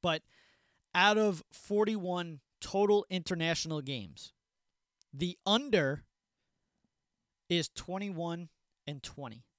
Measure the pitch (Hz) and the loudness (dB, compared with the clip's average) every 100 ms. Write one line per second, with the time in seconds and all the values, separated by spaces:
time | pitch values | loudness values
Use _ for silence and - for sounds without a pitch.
0 | - 160 _ _ _ _ _ _ _ 180 | -2 -2 _ _ _ _ _ _ _ 4
1 | 196 208 214 170 - - - 208 214 220 | 6 6 4 0 -8 -18 -2 2 2 0
2 | 180 180 170 151 _ _ - 196 202 208 | -2 -4 -4 -10 _ _ -4 2 6 6
3 | - 185 165 175 165 170 160 156 135 131 | 4 -4 -2 -2 0 0 -2 -4 -4 -8
4 | 95 90 - _ _ _ _ _ _ _ | -8 -14 -18 _ _ _ _ _ _ _
5 | _ 135 175 180 - 214 285 220 139 147 | _ -6 -6 -4 2 2 4 2 2 -2
6 | - _ _ _ _ _ _ _ _ _ | -8 _ _ _ _ _ _ _ _ _
7 | _ _ _ _ _ 175 156 - - 185 | _ _ _ _ _ -2 -2 -8 -10 -8
8 | 202 175 170 170 170 _ _ _ - 143 | -6 -6 -6 -6 -10 _ _ _ -12 -12
9 | - - 135 110 - | -12 -12 -12 -12 -20